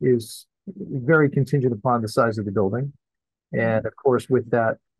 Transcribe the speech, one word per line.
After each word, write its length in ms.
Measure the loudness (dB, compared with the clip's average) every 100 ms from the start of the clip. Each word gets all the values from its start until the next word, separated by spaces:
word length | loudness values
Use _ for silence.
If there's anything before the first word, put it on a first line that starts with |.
is 460 | 0 2 0 -14 -20 _ -18
very 640 | -14 -8 -6 2 4 4
contingent 420 | 2 0 0 0
upon 300 | 0 0 0
the 60 | 0
size 280 | 0 0 0
of 80 |
the 60 | -2
building. 420 | 0 0 -2 -6 -10 _ _ _ _ _
And 340 | -2 0 0 -2
of 80 | -2
course, 320 | 0 0 2
with 220 | 0 2
that, 260 | 0 0 -2 _ _